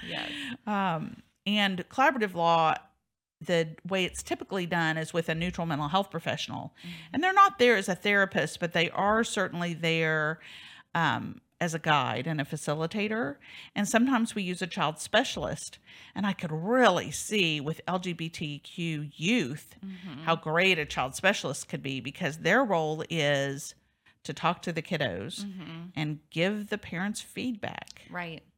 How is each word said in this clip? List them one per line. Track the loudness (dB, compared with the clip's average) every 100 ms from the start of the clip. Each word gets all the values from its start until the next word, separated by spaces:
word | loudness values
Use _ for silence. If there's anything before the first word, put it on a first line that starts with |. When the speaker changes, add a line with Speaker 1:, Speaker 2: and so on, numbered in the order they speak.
| -10
Speaker 1:
Yes. | -8 -6 -8 -8 -8 -4
Speaker 2:
Um, | 0 0 0 -4 -12 -20 _ -2
and | 2 2 0 -4
collaborative | 2 4 4 0
law, | 2 4 6 6 2 -4 _ _ _ _ -10
the | 0 2 2 -4 -4
way | 0
it's | 0 -2
typically | -6 -6 -4 -4 0
done | 0 2 0
is | -2
with | -2 -2
a |
neutral | -2 -2 -2 -2
mental | -2 2
health | 2 0
professional. | -4 -4 -4 -6 -8 -10 -14
Speaker 1:
Mm-hmm. | -16 -16 -6
Speaker 2:
And | 0
they're | 4
not | 8 8 8
there | 6 6
as | 2
a |
therapist, | 0 2 4 4 2 -2 -2
but | -2
they | 2 2
are | 2 2 4
certainly | 2 0 -2 -2 -4
there, | 0 2 2 2 2 0 -2 -8 -20 -20 -20 -6
um, | 0 2 2 -2 -12 _ -4
as | -2
a | -2
guide | 2 2 2 0 -2
and | -2
a |
facilitator. | -4 -4 -4 -2 -2 -2 -2 -2 -4 -6 -14 -20 -8
And | -2 2
sometimes | 4 4 2 0
we | -2
use | -4 -4
a | -4
child | 0 -2 -2
specialist. | 0 2 2 -2 -4 -6 -10 -16 -20 -20 -12
And | -4 -2
I |
could | -2 -4
really | -4 2 6 6 6 0
see | -6 -2 2 2 0
with | -2 -6 -4
L | -4
G | -2
B | -6 -6
T | -6 -8 -8
Q | -12 -6 -4 -4 -6 -4
youth | 0 2 0 -4 -12 -16
Speaker 1:
Mm-hmm. | -14 -12 -12 -6
Speaker 2:
how | 0 0
great | 2 4 4 4
a |
child | 0 -2 -2
specialist | 0 2 2 0 -6 -8
could | -8
be, | -6 -6
because | -8 -4 -4 0
their | 2 4
role | 4 2 0 -2 -4
is | 0 2 2 0 -4 -10 -16 _ _ _ _
to | -12
talk | -2 -2 -2
to | -4
the | -6
kiddos | -4 -2 -2 -4 -8 -10
Speaker 1:
Mm-hmm. | -10 -10 -12 -12 -12
Speaker 2:
and | -6 -6 -6 _
give | -2 -2 -2 -4
the | -8
parents | -6 -6 -4 -6
feedback | -10 -8 -6 -6 -8 -10 -12 -16 -14
Speaker 1:
Right. | -10 -10 -12 -18